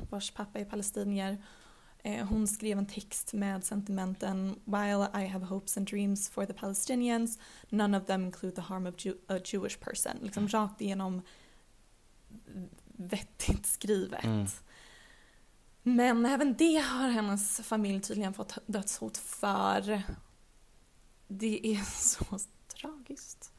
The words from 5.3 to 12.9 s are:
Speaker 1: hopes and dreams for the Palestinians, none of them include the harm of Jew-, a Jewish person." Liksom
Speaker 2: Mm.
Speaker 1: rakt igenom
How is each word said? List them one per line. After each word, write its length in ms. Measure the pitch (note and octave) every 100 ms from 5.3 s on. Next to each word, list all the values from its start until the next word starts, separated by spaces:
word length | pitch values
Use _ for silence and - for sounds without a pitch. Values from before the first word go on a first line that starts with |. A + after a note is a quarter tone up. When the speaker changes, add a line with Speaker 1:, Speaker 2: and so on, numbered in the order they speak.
| F#3+ F#3
Speaker 1:
hopes 300 | F#3+ - -
and 100 | G3
dreams 400 | G3+ G3+ G3 -
for 160 | - G3+
the 60 |
Palestinians, 840 | G3+ G3 G3 - B3 A#3+ A#3 A#3 - - - -
none 300 | G#3 G#3 G3
of 80 | F#3+
them 180 | F#3+
include 300 | F#3 - F#3 F#3
the 60 |
harm 240 | E3+ F#3 F3+
of 80 |
Jew-, 240 | F3+ F#3+ - - F#3+
a 40 |
Jewish 340 | F#3 G3+ F#3+ -
person." 360 | - - - A#3
Liksom 180 | G#3+ G3+
Speaker 2:
Mm. 60 | G#3
Speaker 1:
rakt 320 | A3 G#3 G#3
igenom 420 | G3+ F#3+ F#3+ F3+ F3+ - - - - - - - - - - G#3+ - F#3+ F3 - -